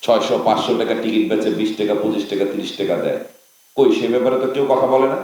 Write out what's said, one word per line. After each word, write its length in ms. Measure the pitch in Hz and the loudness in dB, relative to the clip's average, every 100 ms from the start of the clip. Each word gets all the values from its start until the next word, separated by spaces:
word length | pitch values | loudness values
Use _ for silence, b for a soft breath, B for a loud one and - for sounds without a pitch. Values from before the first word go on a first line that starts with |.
ছয়শো, 380 | - 113 - 117 - | 2 0 2 0 2
পাঁচশো 320 | 110 - 113 | 0 0 0
টাকা 160 | 113 | 0
টিকিট 360 | 113 113 110 107 | -2 0 0 0
বেচে 200 | 107 107 | 0 0
বিশ 280 | - 107 - | 0 -2 -2
টাকা, 180 | 104 101 | -2 0
পঁচিশ 340 | 107 101 98 | 0 -2 -2
টাকা, 160 | 98 98 | -2 -2
তিরিশ 320 | 98 92 - | -2 -8 -6
টাকা 180 | 98 87 | -2 -2
দেয়। 240 | 90 - - - _ _ _ - | -2 -4 -8 -20 _ _ _ 2
কই, 240 | 139 - | 2 4
সে 80 | 113 | 2
ব্যাপারে 400 | 123 127 - 131 | 0 2 0 0
তো 60 | |
কেউ 120 | 143 139 | 0 0
কথা 220 | 127 131 | 2 4
বলে 200 | 131 135 | 2 2
না। 80 | - | -2